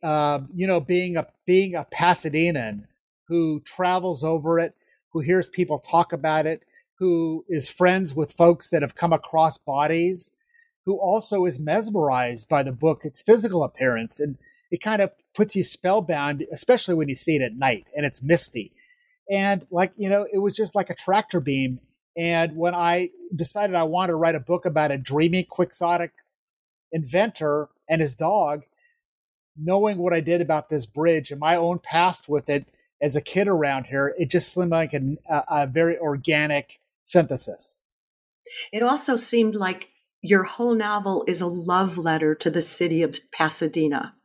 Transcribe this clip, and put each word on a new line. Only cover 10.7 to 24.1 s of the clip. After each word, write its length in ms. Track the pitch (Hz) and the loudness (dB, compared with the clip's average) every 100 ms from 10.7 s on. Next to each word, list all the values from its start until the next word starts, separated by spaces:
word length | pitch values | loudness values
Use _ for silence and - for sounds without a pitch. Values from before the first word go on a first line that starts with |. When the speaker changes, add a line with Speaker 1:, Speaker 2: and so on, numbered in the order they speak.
| _ - | _ -4
Speaker 1:
who 140 | 190 | -2
also 460 | 190 214 - 202 180 | 0 0 0 0 0
is 140 | 131 | -2
mesmerized 880 | 151 190 226 208 151 127 123 120 - | -2 -2 0 0 2 2 0 -4 -2
by 140 | 147 | 0
the 100 | 135 | 0
book, 300 | 123 156 151 | 0 0 0
its 200 | 151 - | -4 -2
physical 400 | - 226 208 180 | 4 4 4 -2
appearance. 560 | 139 - 131 117 113 - | -2 -2 0 0 -2 -4
And 180 | 147 135 _ _ _ | -6 -6 _ _ _
it 140 | 170 | -6
kind 180 | 214 214 | -2 0
of 80 | 196 - _ | 0 -2 _
puts 220 | - 208 196 | -2 0 0
you 80 | |
spellbound, 840 | - - 185 208 175 151 143 143 - | -2 -2 0 0 0 -2 -2 -4 -6
especially 420 | 151 - 247 - | -2 2 2 2
when 160 | 170 147 | 0 0
you 60 | 131 | -2
see 200 | - 151 | 0 0
it 60 | |
at 160 | 127 113 | 0 0
night 300 | 139 110 - 147 | 0 0 -4 -6
and 100 | 147 | -6
it's 160 | - | -4
misty. 500 | 131 165 - 123 101 _ _ _ _ _ - | 0 0 0 -10 -12 _ _ _ _ _ -4
And, 340 | 196 196 196 - | -2 0 -2 -2
like, 220 | 175 185 - | -2 -2 -2
you 120 | 196 | 0
know, 180 | 202 202 | 0 0
it 60 | 196 | 0
was 180 | 202 202 | 0 0
just 200 | 208 208 | -2 -2
like 160 | 185 | -4
a 40 | 180 | -4
tractor 440 | - 196 214 180 | -2 0 0 -2
beam. 400 | 139 135 131 127 _ _ _ 170 | -2 -2 -2 -4 _ _ _ -6
And 400 | 170 170 165 160 | -2 0 0 0
when 200 | 170 175 | -2 0
I 340 | 170 175 180 - - 160 | 2 2 -2 -8 -10 -8
decided 400 | 165 208 208 180 | -6 -2 0 0
I 60 | |
wanted 300 | 160 175 185 | 0 0 0